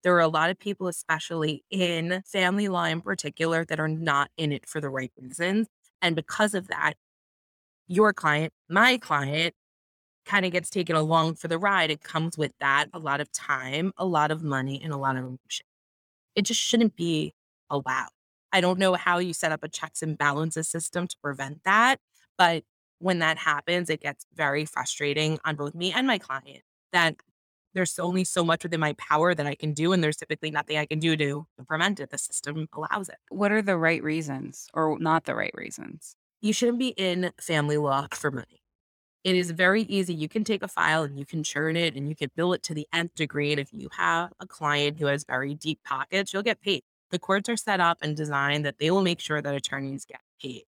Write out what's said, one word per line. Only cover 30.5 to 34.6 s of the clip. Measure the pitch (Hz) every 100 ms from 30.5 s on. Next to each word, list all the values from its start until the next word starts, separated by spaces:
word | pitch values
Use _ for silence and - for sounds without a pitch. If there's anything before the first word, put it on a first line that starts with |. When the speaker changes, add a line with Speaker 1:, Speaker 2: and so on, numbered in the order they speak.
Speaker 1:
nothing | 151 147 151
I | 151
can | 156
do | 165 156
to | 147 147 160 - 131
prevent | 156 185 202
it. | 139
The | 139
system | - - - 151 156
allows | - 156 208 190
it. | - _
Speaker 2:
What | 202 202
are | 214
the | 202 180
right | 160 165
reasons | 156 156 151 135 - -